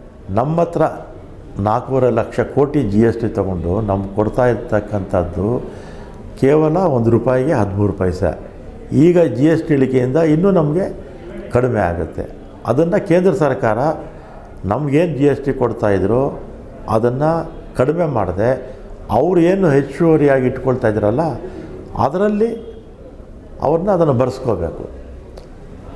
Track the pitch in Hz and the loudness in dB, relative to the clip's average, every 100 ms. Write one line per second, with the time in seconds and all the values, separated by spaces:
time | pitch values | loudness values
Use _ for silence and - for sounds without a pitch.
0 | - - - 98 135 165 165 151 151 - | -18 -16 -4 -2 0 2 0 2 0 -2
1 | - - - - - - 101 113 - 131 | -12 -16 -18 -18 -12 -4 0 0 0 2
2 | 123 113 110 - 117 - 143 147 110 101 | 4 2 0 -2 0 2 2 2 2 4
3 | 117 - 113 101 95 90 85 98 107 98 | 4 4 -2 -2 -2 -2 -2 0 0 0
4 | 98 101 107 120 123 107 - 107 104 104 | -2 0 0 2 2 2 0 -2 -2 -4
5 | 95 95 85 92 101 123 - - - - | -2 0 0 -2 -2 -2 -4 -12 -16 -16
6 | - - - - 131 151 156 160 185 127 | -16 -16 -16 0 4 4 4 2 2 2
7 | 113 113 127 131 135 143 95 95 101 - | 4 2 4 2 2 2 0 2 0 0
8 | 92 85 82 - - - - - - 123 | -2 0 -2 -2 -8 -16 -16 -16 -2 4
9 | 165 175 160 113 151 160 160 139 127 127 | 6 6 4 4 2 2 2 2 2 2
10 | 123 139 165 156 196 180 151 156 196 - | 2 2 2 4 4 4 2 0 -4 -6
11 | - - - - - 120 123 110 90 85 | -14 -16 -14 -14 -2 0 2 2 0 -2
12 | 78 - - - - - - 127 170 196 | -4 -6 -10 -12 -18 -8 -2 0 2 0
13 | - 165 - 131 147 127 117 107 151 - | 2 4 4 2 2 2 0 2 0 -2
14 | - - - - - - 92 117 147 143 | -8 -16 -18 -18 -18 -10 -4 -2 2 2
15 | 170 127 143 135 139 123 120 110 107 98 | 2 2 2 2 -2 0 0 0 2 2
16 | 98 120 139 - - - - - - 110 | 2 2 0 -4 -12 -14 -16 -12 -4 0
17 | 120 131 156 165 160 - - - 127 165 | 0 0 0 0 -4 -12 -6 -2 0 2
18 | 165 120 90 87 117 131 - - - - | 0 0 -2 0 0 0 -4 -14 -16 -14
19 | - 110 160 180 165 196 180 139 135 - | -2 2 4 4 4 4 4 4 2 2
20 | 165 156 143 135 127 120 131 120 113 107 | 4 6 6 4 2 0 0 0 2 2
21 | 104 123 165 120 - - - - - - | 2 2 0 -4 -8 -12 -12 -14 -8 -2
22 | 120 180 208 208 233 226 - - - - | 0 2 0 2 0 -2 -10 -16 -18 -20
23 | - - - - - - - 165 190 185 | -20 -18 -18 -18 -18 -4 0 0 2 2
24 | 156 120 123 - 127 98 82 - - - | 4 2 0 -2 -2 -2 -2 -6 -12 -14
25 | - - - - - - - - - | -16 -16 -18 -18 -18 -18 -18 -18 -16